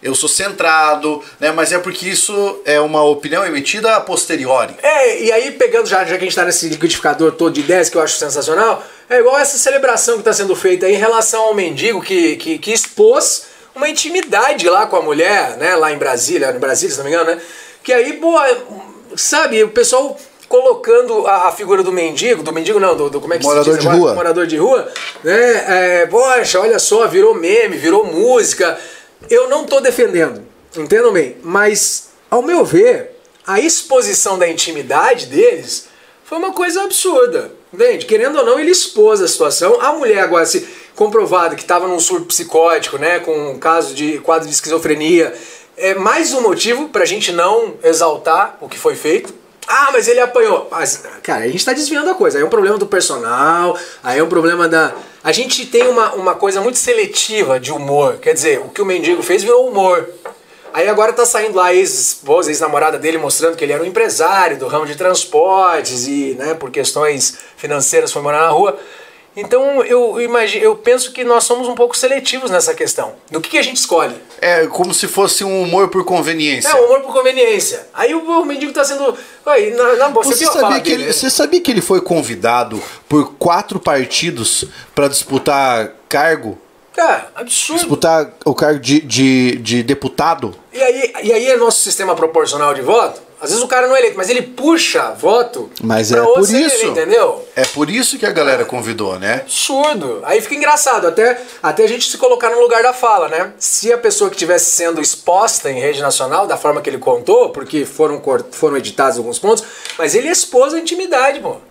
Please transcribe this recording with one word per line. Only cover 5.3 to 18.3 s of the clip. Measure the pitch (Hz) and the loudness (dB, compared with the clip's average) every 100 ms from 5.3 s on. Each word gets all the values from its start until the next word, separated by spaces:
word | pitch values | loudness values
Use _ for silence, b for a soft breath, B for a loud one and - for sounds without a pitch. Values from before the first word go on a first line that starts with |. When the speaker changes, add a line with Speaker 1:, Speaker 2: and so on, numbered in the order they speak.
Speaker 2:
aí | 226 269 | 0 -2
pegando | - 240 226 202 | 0 0 2 0
já, | 185 175 | 0 0
já | 180 | -4
que | |
a | 185 | -4
gente | 180 | -2
tá | 180 | -2
nesse | 170 165 | -2 -4
liquidificador | 151 165 - 156 143 160 | -4 -2 -2 -2 0 0
todo | 151 165 143 | 2 -2 0
de | |
ideias | 143 180 170 | 0 2 2
que | 170 | 0
eu | |
acho | 156 - | -2 -2
sensacional, | 147 143 139 160 226 - B B B | -4 -4 -2 0 0 0 B B B
é | 247 | 4
igual | 240 277 | 4 4
essa | 285 - | 0 0
celebração | 269 269 262 226 - 233 | 0 2 2 0 0 0
que | |
tá | 220 | 0
sendo | 202 196 180 | 0 -2 0
feita | 190 180 185 | 0 2 2
aí | |
em | 202 | 2
relação | 220 226 220 226 | 2 2 0 0
ao | 220 | 0
mendigo | 208 175 147 208 214 | 0 -2 -2 -4 -4
que, | - 190 160 147 | -2 0 0 -2
que, | 160 156 | -6 -8
que | 202 | -4
expôs | 226 - - 214 269 - - B B B | -4 -4 4 4 4 2 -4 B B B
uma | 262 294 | -6 -4
intimidade | 302 302 359 311 202 254 285 175 | -4 -4 -4 0 0 2 2 2
lá | 185 208 | 2 2
com | 185 | 0
a | |
mulher, | 156 147 175 202 - - | 0 0 2 2 -2 -4
né, | 156 180 | 0 2
lá | 156 | 0
em | 147 | 0
Brasília, | 139 131 - 175 135 | -2 -2 -2 0 0
em | 123 | -2
Brasília, | 135 131 185 | -2 -2 -2
se | 139 | -4
não | 139 | -2
me | |
engano, | 165 165 | 0 0
né? | 170 B B B B | -2 B B B B
Que | - | -2
aí, | 247 262 | 0 0
pô, | 302 330 | -2 0